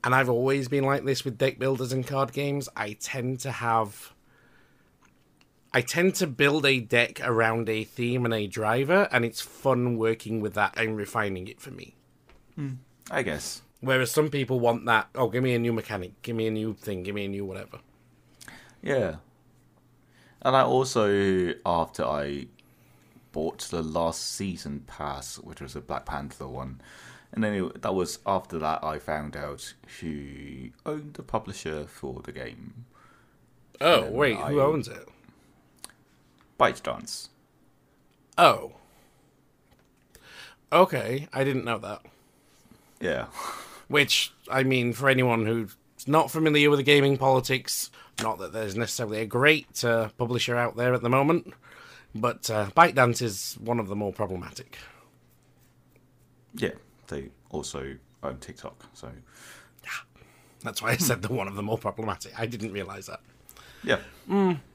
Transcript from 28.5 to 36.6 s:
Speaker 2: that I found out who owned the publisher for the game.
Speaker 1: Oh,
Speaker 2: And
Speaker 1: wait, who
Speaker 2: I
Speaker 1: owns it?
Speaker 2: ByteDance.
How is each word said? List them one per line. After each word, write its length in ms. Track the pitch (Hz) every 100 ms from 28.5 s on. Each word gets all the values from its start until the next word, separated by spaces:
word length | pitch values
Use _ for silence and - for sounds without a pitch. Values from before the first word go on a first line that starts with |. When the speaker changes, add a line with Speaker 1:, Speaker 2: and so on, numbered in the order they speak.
| 80
Speaker 2:
that 240 | 76 80
I 160 | 78 76
found 380 | - 76 73 71
out 380 | 71 69 - - - -
who 680 | 85 73 69 69 71 131 127 - -
owned 280 | 151 147
the 80 | 143
publisher 640 | 135 113 - 101 80 78 73
for 340 | - 69 65
the 100 | -
game. 540 | - 60 - - - 123 - - _ _ _ _ _ _ -
Speaker 1:
Oh, 240 | 147 151
Speaker 2:
And 100 | 92
Speaker 1:
wait, 220 | 113 143 104
who 220 | - 147
Speaker 2:
I 40 |
Speaker 1:
owns 240 | 139 156 117
it? 180 | - - - - _ _ _ _ _ - - _ _ _ _ _
Speaker 2:
ByteDance. 680 | _